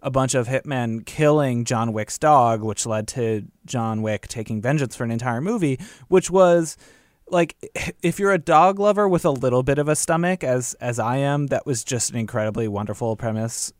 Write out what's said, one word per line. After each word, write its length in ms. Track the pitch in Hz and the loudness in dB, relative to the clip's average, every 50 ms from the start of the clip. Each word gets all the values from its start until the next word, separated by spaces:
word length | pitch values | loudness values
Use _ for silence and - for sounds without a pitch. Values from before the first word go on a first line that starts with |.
| - | -8
a 80 | 143 | -2
bunch 240 | 127 135 135 127 120 | 0 0 0 2 2
of 120 | 131 120 113 | 0 0 0
hitmen 560 | 131 131 - 147 143 127 120 117 113 113 - | -2 -4 -4 -4 -4 -4 -2 -2 -4 -6 -8
killing 600 | - - - 156 147 151 151 143 131 123 120 120 | -12 -4 2 4 4 4 4 2 2 0 -2 -2
John 280 | - 127 113 113 117 107 | -2 -2 -2 -2 -2 -2
Wick's 240 | 107 107 - - | -4 -6 -6 -8
dog, 460 | - - 151 151 139 120 117 113 110 107 | 0 4 6 6 6 6 4 2 0 -2
which 240 | 110 101 - - | -4 -4 -4 -4
led 220 | 117 110 107 107 - | -4 -4 -4 -4 -6
to 340 | - 131 120 113 113 107 95 - _ _ _ | -6 -4 -2 -2 -2 -2 -4 -10 _ _ _
John 360 | - - 123 117 113 110 107 110 | -8 -6 -4 -2 -2 -2 -2 -2
Wick 260 | 107 107 104 - - | -2 -2 -4 -6 -10
taking 340 | - 120 110 - 110 107 98 | -10 -10 -8 -6 -6 -4 -2
vengeance 320 | 123 147 156 139 120 - | 0 0 0 0 -4 -4
for 60 | - 123 | -6 -6
an 60 | 117 | -4
entire 300 | 117 113 113 127 117 117 | -4 -4 -2 -4 -4 -4
movie, 380 | 143 185 240 233 175 143 131 123 175 - - - - _ | -2 -4 -2 0 0 0 -2 -2 -6 -14 -20 -20 -6 _
which 220 | 175 185 180 - | 2 2 2 4
was 460 | 170 190 185 175 175 170 165 156 - - - - _ _ _ _ _ _ _ - | 4 4 6 6 6 4 2 0 -6 -14 -20 -20 _ _ _ _ _ _ _ -2
like, 260 | 185 175 170 170 - _ - - - - - - - - - | 0 0 0 0 -2 _ -18 -12 -10 -8 -8 -8 -8 -2 -2
if 160 | 170 170 - | -2 -2 0
you're 140 | 196 196 196 | 2 2 2
a 60 | 185 | 2
dog 400 | 143 - 165 151 170 185 196 196 | 2 4 6 6 8 6 4 4
lover 300 | 202 208 208 202 208 196 | 2 2 4 4 4 2
with 160 | 180 165 - | 2 2 2
a 60 | 170 | 2
little 320 | 139 127 135 131 120 127 131 | 0 2 0 2 2 2 2
bit 160 | 127 139 143 | 2 2 2
of 100 | 147 151 | 2 0
a 80 | 151 | 0
stomach, 480 | 151 - - 165 165 170 180 185 180 - | 0 0 0 0 0 2 0 0 -2 0
as, 300 | 131 127 127 123 - - | 0 0 0 -2 -4 -8
as 240 | - - 123 120 120 | -8 -6 -6 -4 -2
I 200 | 110 113 123 135 | -2 -2 0 0
am, 300 | 139 143 143 143 147 139 | 0 0 0 -2 -2 -2
that 180 | - - - | -2 -4 -2
was 180 | 151 139 113 - | -4 -6 -6 -4
just 260 | - 131 120 - - | -4 -4 -4 -4 -4
an 60 | - | -4
incredibly 520 | 120 113 104 - 120 107 107 104 117 113 110 | -4 -6 -4 -4 -4 -4 -2 -2 -2 -4 -4
wonderful 480 | 101 101 104 107 104 - 123 113 110 | -4 -4 -6 -6 -6 -6 -4 -4 -4
premise 560 | 104 - 113 107 110 110 117 - - - - - _ | -4 -4 -4 -4 -2 -4 -4 -6 -8 -10 -10 -12 _